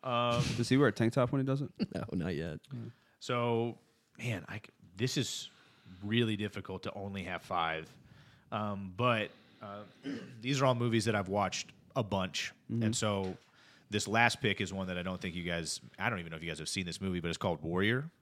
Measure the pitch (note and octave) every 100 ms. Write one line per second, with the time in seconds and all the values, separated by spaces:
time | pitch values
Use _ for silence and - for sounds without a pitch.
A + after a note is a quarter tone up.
0 | C3 A#2+ A#2+ A#2+ B2 A#2 A#2 C3 C#3 -
1 | A2+ C#3 B2 C#3 C3+ C3+ C#3+ - A3 -
2 | - F2+ E2 D2+ E2 D2+ _ C#2 A2+ -
3 | _ _ - B2 A#2+ A#2 A#2 A2+ _ _
4 | _ - A#2 G2+ E2 A2 - _ - F#2+
5 | B2+ - A#2 - - - - - - F#2
6 | G#2 A2+ A#2 G#2 G#2 G#2 F#2+ F#2+ G#2+ G2+
7 | G2 G2 F#2 F2 - F2+ E2 D#2+ D#2+ -
8 | - - - - _ G#2+ G#2 G2+ F#2+ F2+
9 | B2 A2+ G#2 - - - G#2+ G2+ G#2+ -
10 | C#3 - - A#2+ A#2+ C#3 C3 A#2+ A#2+ A2+
11 | G#2 G#2+ F#2+ G2+ F#2+ - - - - -
12 | G2+ G2 F#2 - - - _ A2+ A2 A2+
13 | G#2+ G2+ F#2+ F#2 _ _ - - _ G#2+
14 | G2+ A2 A#2 - A2 G2 F#2+ F#2+ F#2 F2+
15 | F2+ F#2 F#2+ F2 F2 E2+ D#2+ - A#1+ -
16 | A2 G#2 E2 D#2+ E2 D2+ D#2 - F2+ D#2+
17 | F#2+ F2+ E2+ D#2+ G2 E2 D#2+ F2 G#2 B2
18 | D#3 _